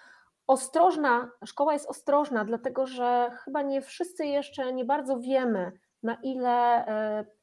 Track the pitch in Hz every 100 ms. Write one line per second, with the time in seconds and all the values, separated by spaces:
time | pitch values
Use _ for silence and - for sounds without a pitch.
0 | - - _ _ - 262 - 320 359 311
1 | 285 240 247 - 214 - 285 294 294 -
2 | - 285 294 240 208 233 247 247 262 254
3 | 240 247 240 240 - 294 277 269 262 -
4 | 359 - 294 285 277 - 254 254 247 294
5 | 262 247 247 269 247 202 180 - _ _
6 | 226 233 262 254 247 240 240 233 - 214
7 | 214 214 214 _